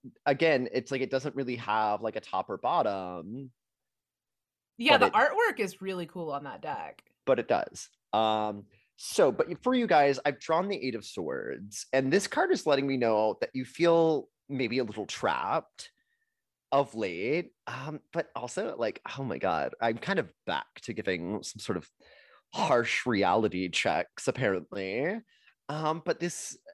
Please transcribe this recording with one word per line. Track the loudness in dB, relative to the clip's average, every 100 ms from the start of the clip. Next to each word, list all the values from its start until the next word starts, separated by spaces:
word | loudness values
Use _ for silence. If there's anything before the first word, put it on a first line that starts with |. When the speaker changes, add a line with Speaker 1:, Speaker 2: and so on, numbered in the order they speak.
| -18 -4 0
Speaker 1:
again, | 4 6 4 2
it's | -2 -2
like, | -2
it | 0
doesn't | -2 -2
really | -4 -4 -4
have, | -2 0 2 0
like, | -2 -6
a |
top | -4 -4 -4
or | -4
bottom. | 0 0 0 -2 -4 -8 -10 -12 -14 -18 _ _ _ _ _ _ _ _ _ _ _ -4
Speaker 2:
Yeah, | 4 6
Speaker 1:
But | 6
Speaker 2:
the | 6
Speaker 1:
it |
Speaker 2:
artwork | 4 4 0 0
is | -6 -6
really | -8 -6 -8
cool | -8 -6
on | -6
that | -8 -10
deck. | -8 -8 -10 -14 _ _
Speaker 1:
But | 0 2
it | 2
does. | 0 0 -8 -18 _ _
Um, | 0 2 2 0 -4 -12 _ _ -16
so, | -4 4 4
but | 4 0 -2
for | 0
you | 2 4
guys, | 6 6 4 -2
I've | -4
drawn | 0 0 0
the | -2
Eight | -4
of | -6 -8
Swords, | -8 -6 -6 -6 -8 -10 -14 -2
and | 0 2
this | 2 0
card | 0 2
is | 2 2
letting | 2 2
me | 2
know | 4 4 4 2
that | -4
you | -4
feel | -8 2 4 6 6 2 -2 _ -8
maybe | -2 0 0
a |
little | -2 -4 -8
trapped | -2 0 0 0 -2 -4 -12 -20 _ _ _ _ _ _ _ _
of | 2 2
late, | 0 -4 -2 0 -2 -4 _ -12
um, | -10 -8 -10 -8
but | -6 -6 -8
also, | -6 -4 -6 -2
like, | -2 -4 -8 -8
oh |
my | -6 -2
God, | 0 0 0 -2
I'm | -2 0
kind | -2 -2
of | -4 _ -6
back | -4 -6 -12
to | -10
giving | -6 -2 -2 -2 -6
some | -8 -10
sort | -6 -4
of | -6 _ -20 -20 _ _ _
harsh | -4 2 4 4 -2 0
reality | 2 4 4 2 0 -2
checks, | 0 0 0 -2 -4 -4
apparently. | 0 0 0 -4 -6 -4 -4 -4 -6 -10 _ _ _ -10
Um, | -4 -2 -2
but | -2 -4
this, | -4 -6 -10 -14 -20